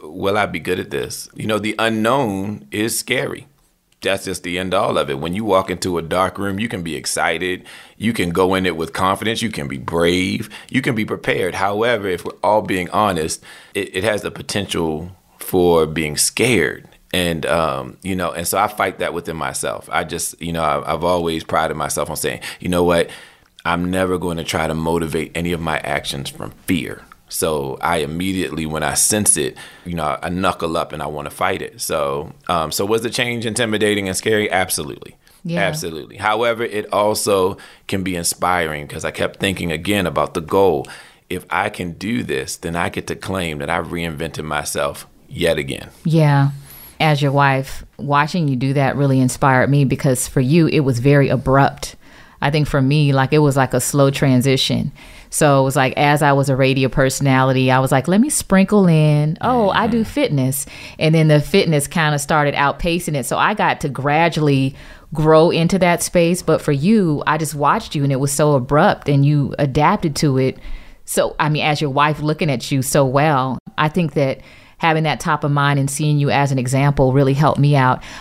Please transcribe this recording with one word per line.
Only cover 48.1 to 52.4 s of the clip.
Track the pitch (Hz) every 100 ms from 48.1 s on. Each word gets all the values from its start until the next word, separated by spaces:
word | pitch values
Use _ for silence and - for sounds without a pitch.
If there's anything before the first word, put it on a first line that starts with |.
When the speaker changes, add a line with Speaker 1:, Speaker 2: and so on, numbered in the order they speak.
| 143 151 185 147
Speaker 2:
you | 127
do | 135
that | 139 135
really | 131 139 131
inspired | 127 - 139 127 120
me, | 143 135
because | 143 147 127 -
for | 147
you, | 127 170 156
it | 156
was | 135 120
very | 135 143 139
abrupt. | 139 135 135 139 - - - - - - -